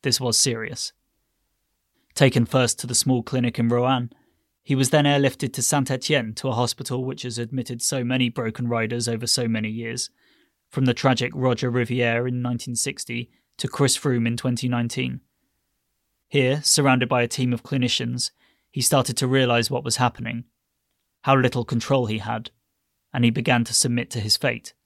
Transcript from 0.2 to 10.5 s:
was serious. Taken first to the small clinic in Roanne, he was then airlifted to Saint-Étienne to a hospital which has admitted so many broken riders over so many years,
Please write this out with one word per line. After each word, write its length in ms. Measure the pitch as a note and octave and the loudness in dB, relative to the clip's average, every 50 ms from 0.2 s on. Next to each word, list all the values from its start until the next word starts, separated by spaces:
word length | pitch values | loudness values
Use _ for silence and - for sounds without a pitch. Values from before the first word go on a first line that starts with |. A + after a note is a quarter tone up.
was 160 | B2+ B2 A2+ | 0 0 2
serious. 560 | - - C#3 A#2 A2+ A2 - - - - - _ _ _ _ _ _ _ _ _ _ _ _ _ _ _ _ _ _ _ _ _ _ _ _ _ | 2 2 0 0 -4 -6 -8 -8 -8 -10 -10 _ _ _ _ _ _ _ _ _ _ _ _ _ _ _ _ _ _ _ _ _ _ _ _ _
Taken 300 | - D3 C3 - C3 A#2+ | 4 4 4 6 4 0
first 360 | - - C3 B2+ A#2 - - | 2 2 2 2 2 0 -4
to 80 | - B2 | -6 -2
the 60 | B2 | -2
small 280 | - - C3+ B2+ B2 | 0 2 2 2 0
clinic 360 | A2+ - - B2+ B2 A#2+ A2+ - | 0 -2 -2 -2 -2 -2 -2 0
in 100 | A#2 A#2 | 0 0
Roanne, 420 | A#2+ A#2+ B2 B2+ C3+ B2+ B2 A#2 - _ _ _ _ _ _ _ _ _ _ | 2 2 2 0 0 0 -2 -6 -10 _ _ _ _ _ _ _ _ _ _
he 100 | - C#3 | -2 0
was 160 | C3 C3+ C3 | 2 2 4
then 140 | - D3+ C#3+ | 4 4 4
airlifted 480 | C#3+ C#3+ C#3 C#3 C3+ - - - B2+ | 4 4 4 2 2 0 -2 -6 -6
to 100 | - - | -4 -4
Saint-Étienne 720 | A#2+ - - C#3+ C3 - C3+ C3 - - D#3 C#3 A#2 A2 A2 | -2 0 0 0 0 0 -4 -6 -2 0 0 0 0 -2 -8
to 120 | - - C3+ | -6 -4 -4
a 60 | A#2+ | 0
hospital 500 | A2+ B2 A#2+ - - C3+ - C3 B2+ B2+ | 0 0 -2 -2 -6 -6 -6 -4 -4 -4
which 180 | C3 B2+ B2 | -6 -8 -8
has 160 | - B2 A#2 A#2 | -8 -8 -6 -6
admitted 420 | A#2 A2+ C3 C3 A#2 - B2 A#2 | -6 -6 -4 -6 -6 -6 -8 -4
so 220 | - - - C3+ | -4 -4 -2 -2
many 260 | B2 A#2+ B2+ B2+ B2+ A#2+ | -2 0 2 2 2 0
broken 380 | A2+ - A#2+ A2+ A2 - B2 | 0 -2 -4 -4 -4 -4 -2
riders 400 | A#2 A#2+ A2+ A2+ A2 A#2+ A#2+ A#2 A#2 | -2 0 0 0 -2 -2 -2 -2 -2
over 180 | A2+ A2 A#2+ | -4 -4 0
so 200 | A#2 - - B2 | 0 0 0 2
many 240 | A#2 A2+ A2 G#2+ G#2+ | 0 0 0 -2 -4
years, 400 | G#2+ A2+ A#2 A2+ A#2 B2+ - - _ _ _ _ _ _ _ _ | -6 -6 -8 -8 -6 -6 -8 -8 _ _ _ _ _ _ _ _